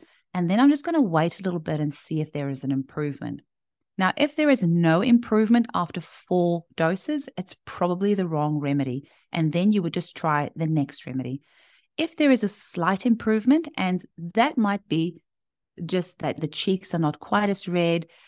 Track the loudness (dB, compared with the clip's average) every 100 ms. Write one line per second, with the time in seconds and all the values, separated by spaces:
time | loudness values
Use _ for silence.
0 | _ _ _ -4 0 4 4 4 0 0
1 | 2 2 0 -2 -4 -4 -4 -2 -2 -6
2 | -6 -4 -4 -4 -6 -6 -4 -4 -4 -6
3 | -6 -6 -10 -12 _ _ _ _ _ -2
4 | -2 0 -2 2 2 4 4 4 4 4
5 | 4 4 4 2 4 4 2 -2 -4 -6
6 | -14 -16 -2 2 2 0 -4 -2 0 0
7 | -4 -6 -6 -10 -12 -12 -14 -4 -2 0
8 | 0 0 0 -2 0 -2 0 -2 -2 -6
9 | -10 _ _ -2 0 2 2 2 0 -4
10 | -8 -4 0 0 -2 -4 -2 0 -2 -6
11 | -10 -8 -6 -8 _ _ _ _ _ -6
12 | -6 2 4 4 2 -4 -6 -2 0 0
13 | 2 0 2 2 4 2 2 -4 -2 -2
14 | -6 -16 -6 0 0 2 0 0 -2 -2
15 | -2 -6 _ _ _ _ _ -12 -4 -4
16 | -4 -6 -8 -4 -6 -4 -2 -2 -2 -2
17 | 0 -2 -2 0 0 -2 -2 0 2 0
18 | -4 _